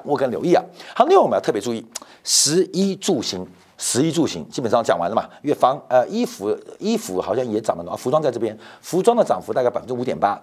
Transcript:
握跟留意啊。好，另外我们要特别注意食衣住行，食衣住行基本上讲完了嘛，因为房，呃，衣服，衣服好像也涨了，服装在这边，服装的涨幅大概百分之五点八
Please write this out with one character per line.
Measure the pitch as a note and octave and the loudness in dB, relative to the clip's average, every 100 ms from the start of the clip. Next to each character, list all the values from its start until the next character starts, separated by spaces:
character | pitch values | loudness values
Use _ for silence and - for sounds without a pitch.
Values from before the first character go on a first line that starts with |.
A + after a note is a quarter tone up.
握 | - C#3+ | 0 -2
跟 | C3+ | -2
留 | - | -2
意 | D#3+ | 2
啊。 | E3+ - - - | 2 2 -16 -10
好， | - C#4 | 2 6
另 | F#4+ | 6
外 | |
我 | G3 | 6
们 | |
要 | F3+ | 2
特 | - | 0
别 | G#2+ | -2
注 | A2 | -2
意 | A2+ - - - - | -6 -8 -18 -18 -16
食 | - - C#3 E3 F3+ | -2 0 2 2 0
衣 | E3+ G3 F3+ | 0 -2 -2
住 | - C#3+ | -2 0
行， | G#2 F#2 F2+ - _ - | -2 -8 -10 -16 _ -10
食 | - A#2 | -2 0
衣 | D#3+ | 2
住 | D#3+ C3+ | 2 0
行 | E2+ C#2+ | -2 -8
基 | - | -6
本 | A#2 | 0
上 | A#2 | 0
讲 | A2+ F2 | 2 0
完 | E2+ | 2
了 | G#2+ | -2
嘛， | - - | -4 -8
因 | D3 | -4
为 | C3+ | 2
房， | B2+ C#3+ - | 2 0 2
呃， | B2+ A#2 | 2 2
衣 | A3 A#3+ | -2 -4
服， | - G2+ - - - | -4 -4 -4 -8 -8
衣 | G3+ A3+ | -4 -2
服 | D3 F#2 | -2 -4
好 | F2 | -2
像 | A2+ B2 | -2 0
也 | G#2 | -2
涨 | - E2+ | -2 -4
了， | E2+ G#2+ | -4 -6
服 | B2+ | 0
装 | D#3 | 0
在 | D3 | 0
这 | A#2 | -2
边， | A2 G#2+ - - | -4 -6 -18 -20
服 | - F3 | -4 2
装 | F#3+ A#3 | 2 4
的 | |
涨 | F#3 F#2+ | 2 0
幅 | G2 | -2
大 | C3 | 0
概 | B2 | 0
百 | - | -2
分 | G#2+ | -6
之 | |
五 | B2 | -6
点 | A#2 D#2+ | -4 0
八 | G2+ G2 | 0 0